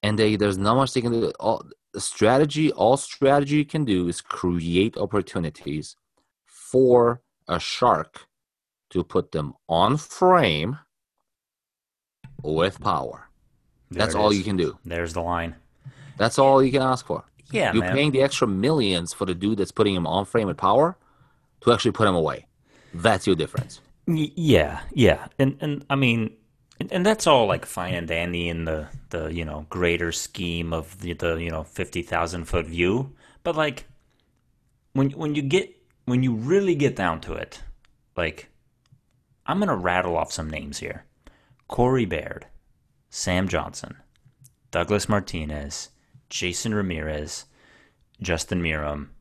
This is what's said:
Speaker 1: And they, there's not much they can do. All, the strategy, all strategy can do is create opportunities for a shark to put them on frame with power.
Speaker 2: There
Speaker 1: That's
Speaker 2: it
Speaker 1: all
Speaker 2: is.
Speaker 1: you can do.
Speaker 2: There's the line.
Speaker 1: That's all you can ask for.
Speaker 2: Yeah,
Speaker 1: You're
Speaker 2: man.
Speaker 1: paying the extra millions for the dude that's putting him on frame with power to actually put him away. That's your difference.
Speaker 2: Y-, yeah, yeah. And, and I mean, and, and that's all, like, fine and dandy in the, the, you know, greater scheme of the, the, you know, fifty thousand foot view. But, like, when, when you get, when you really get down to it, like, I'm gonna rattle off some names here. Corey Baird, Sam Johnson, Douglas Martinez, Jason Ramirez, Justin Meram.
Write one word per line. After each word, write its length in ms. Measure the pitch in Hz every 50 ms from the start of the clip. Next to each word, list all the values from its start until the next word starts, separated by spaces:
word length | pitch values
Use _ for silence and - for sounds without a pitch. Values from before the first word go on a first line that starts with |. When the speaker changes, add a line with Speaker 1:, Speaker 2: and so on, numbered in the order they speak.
Speaker 1:
And 160 | 104 104 107 107
they, 180 | 110 107 107
there's 220 | 101 104 104 95 92
not 180 | 98 104 117
much 160 | 131 135 127
they 80 | - 131
can 120 | 117 120
do. 200 | 117 117 107 - - -
All, 240 | - 104 113 - - - - _ _ _
the 80 | - 98
strategy, 720 | - - - - 104 107 123 135 156 147 139 151 156 147
all 260 | - - 95 110 131
strategy 680 | 135 - - - - 139 135 143 143 143 139 147 151 147
can 200 | 143 - 160 151
do 220 | 120 98 90 90
is 140 | 87 85 -
create 760 | - _ - - - 90 87 87 82 85 85 90 98 113 -
opportunities 1000 | - 101 95 104 104 92 - - 90 85 78 73 - - 71 73 76 - - - _ _ _ _ _ _ _ _ _ _
for 760 | _ _ - - - - 127 131 127 123 123 117 120 120 120 _ _ _ _ _ -
a 100 | 85 87
shark 680 | - - - - 123 120 101 78 76 - _ - - _ _ _ _ _ _ _ _ _ _ _ _ _
to 120 | - 92
put 300 | 82 _ - 92 82 _
them 220 | - 80 76 69 - _ _ -
on 280 | 82 82 92 107 135
frame 840 | 151 - - - - 185 185 185 175 143 98 78 73 78 104 143 151 _ _ _ _ _ _ _ _ _ _ _ _ _ _ _ _ _ _ _ _ _ _ _ _ _ _ _ _ - - - -
with 380 | 65 73 78 80 85 98 95 -
power. 480 | - 104 87 73 65 60 - - - _ _ _ _ _ _ _ _ _ _ _ _ _
Speaker 2:
There 80 | 87 87
Speaker 1:
That's 160 | 107 107 -
Speaker 2:
it 40 | 104
Speaker 1:
all 120 | 107 107
Speaker 2:
is. 80 | 104 98
Speaker 1:
you 60 | 90
can 120 | 107 98
do. 220 | 92 85 69 - - _
Speaker 2:
There's 300 | - 85 85 87 82 82
the 60 | 90
line. 360 | 82 87 87 85 85 85 80 - _ _ _ _ _ 139 - - - - -
Speaker 1:
That's 220 | - 104 117 - -
all 240 | 135 135 135 135
you 80 | 135 131
can 120 | 123 135
ask 240 | 131 131 127 123 -
for. 180 | - - - - _ _ _ _ _
Speaker 2:
Yeah, 220 | - 220 170 110
Speaker 1:
You're 100 | - 113
Speaker 2:
man. 100 | 90 90
Speaker 1:
paying 200 | 95 135 143 151
the 100 | 131 135
extra 240 | 135 139 - - 131
millions 680 | 113 98 95 101 135 160 151 117 98 92 85 87 85
for 120 | - - 101
the 100 | 92 90
dude 240 | 85 95 104 110 101
that's 140 | 95 -
putting 240 | - - 107 104 98
him 100 | 90 85
on 180 | 73 82 95 101
frame 220 | - - 120 107
with 100 | 95 85
power 400 | - - 92 104 127 151 170 190 _ _ _ _ _ _ _ _ _ _ _ _ _
to 100 | - 120
actually 180 | 120 113 - 117
put 160 | 95 - 113
him 80 | 101 92
away. 320 | 85 80 73 65 - _ _ _ _ _ _ _ _ _ _ -
That's 320 | 85 85 - 104 92 -
your 80 | 101 92
difference. 460 | 80 78 - - - - - - - _ _ _ _ _
Speaker 2:
Y-, 240 | - 170 156 151 147 -
yeah, 460 | - 165 156 120 85 76 71 76 - - - -
yeah. 320 | 147 120 92 76 - - - _ -
And, 160 | 135 135 139 -
and 240 | - 151 147 143 - _
I 60 | 143
mean, 400 | 139 135 123 117 117 110 110 - _ _ _ _ _ _ _ _ _
and, 140 | - -
and 120 | - 185 180
that's 220 | 214 220 214 -
all, 220 | 170 147 127 113 98
like, 180 | 90 82 -
fine 280 | - - - 87 90 90
and 120 | 87 85
dandy 420 | 80 85 82 85 87 87 85 85 85
in 180 | 85 82 82
the, 200 | 80 80 78 76 - - - - -
the, 260 | - 85 78 78 82
you 100 | 85 82
know, 220 | 78 76 76 78 78
greater 440 | - 92 90 87 85 80 85 85
scheme 600 | 82 - - - _ - 92 87 85 85 85 82
of 280 | 82 82 80 85 92 92
the, 140 | 95 90 82
the, 200 | - - 85 82 80
you 120 | 85 85
know, 140 | 80 78 80
fifty 380 | - - - 92 - - 87
thousand 420 | 85 - 87 82 85 82 87 87 80
foot 220 | - - 87 82
view. 500 | 80 82 85 87 90 101 123 139 135 - _ _ _ _ _
But, 140 | _ 175 160
like, 300 | 156 156 147 139 - - - - _ _ _ _ _ _ _ _ _ _ _ _ _ _ _ _ _ _ _
when, 180 | _ 135 135 139
when 240 | 139 165 160 151 147
you 80 | 151
get, 320 | 143 135 151 190 - - - _ _ _ _ _ _
when 180 | - 123 123
you 120 | 131 127 117
really 420 | 107 113 135 175 202 202 190 170
get 180 | 143 143 143 -
down 260 | - 95 87 80 78
to 100 | - -
it, 320 | 80 80 - - - - - - - _ _ _ _ _ _ _ _
like, 320 | - 85 82 80 - - _ _ _ _ _ _ _ _ _ _ _ _ _ _ _ _ _ _ _ _
I'm 140 | - 151 190
gonna 160 | 208 180 139
rattle 420 | 95 87 90 87 92 92 90 85
off 140 | 82 80 -
some 180 | - - 80 78
names 300 | 78 76 71 71 73 -
here. 260 | - - - - - _ _ _ _ - _ _ _ _ _ _ _
Corey 380 | _ - - 123 123 131 131 117
Baird, 420 | 92 80 78 73 - - - - - - - _ _ _ _ _ _ _ _ _ _
Sam 400 | - - - 95 90 90 95 90
Johnson, 480 | 92 80 - - - - - - - - _ _ _ _ _ - _ _ - - _ _ _ _
Douglas 380 | - 85 87 90 104 101 - -
Martinez, 840 | 107 101 92 - - 85 78 76 76 73 71 71 - - - - _ _ _ _ _ - _ _
Jason 440 | - - 95 90 87 - - 117
Ramirez, 760 | 107 104 101 92 85 78 78 78 76 76 76 76 - - - _ _ _ _ _ _ _ _ _ _ _ _ _ _ _
Justin 400 | - 90 87 78 - - - 90
Meram. 460 | 85 82 78 76 76 73 73 73 73 - - -